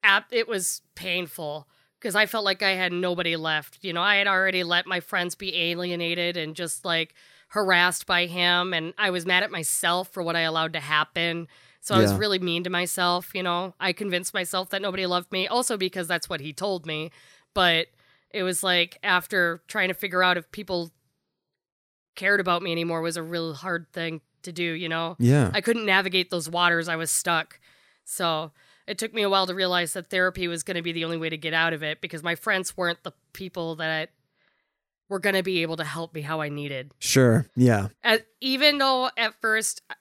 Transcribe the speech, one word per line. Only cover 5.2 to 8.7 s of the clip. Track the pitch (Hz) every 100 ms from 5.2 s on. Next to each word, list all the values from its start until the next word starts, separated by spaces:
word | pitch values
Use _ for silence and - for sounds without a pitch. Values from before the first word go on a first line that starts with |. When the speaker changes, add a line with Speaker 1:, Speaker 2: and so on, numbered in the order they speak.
| 175 -
Speaker 1:
be | 190 170
alienated | 170 170 180 175 170 170 175 175
and | 156 156
just, | 170 -
like, | 190 165 160 _ - - _
harassed | 208 190 180 180 180 -
by | 175 175
him. | 180 175 175 180